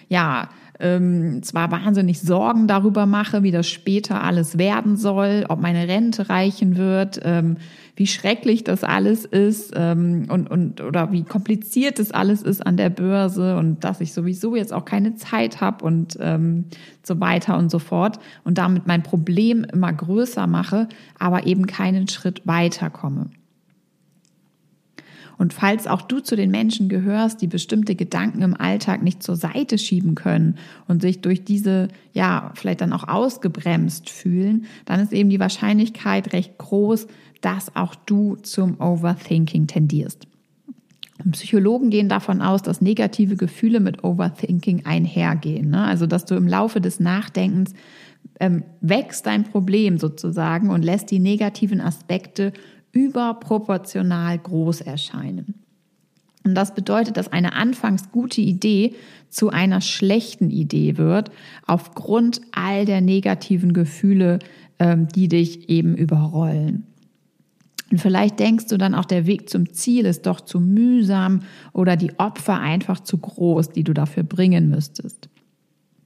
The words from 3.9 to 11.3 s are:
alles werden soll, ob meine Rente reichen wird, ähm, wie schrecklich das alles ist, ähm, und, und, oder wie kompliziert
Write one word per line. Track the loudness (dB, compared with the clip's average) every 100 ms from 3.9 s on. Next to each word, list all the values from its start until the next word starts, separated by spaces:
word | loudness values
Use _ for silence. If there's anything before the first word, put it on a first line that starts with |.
| -2 0 -2
alles | 0 0 0 0
werden | 2 2 0 2
soll, | 0 0 2 0 0
ob | -2
meine | 0 0 0
Rente | 2 0 0 -2
reichen | 0 0 2 2 2
wird, | 2 2 -2 -4
ähm, | 0 2 2 -2 -6 -20 -14 -4
wie | -2
schrecklich | -2 -2 0 2 0
das | 0 -2
alles | 0 2 2 0
ist, | 0 2 2 0 -4
ähm, | -2 0 2 2 0 0
und, | -2 0
und, | 0 0 -4
oder | -4 -2 0
wie | -2
kompliziert | -2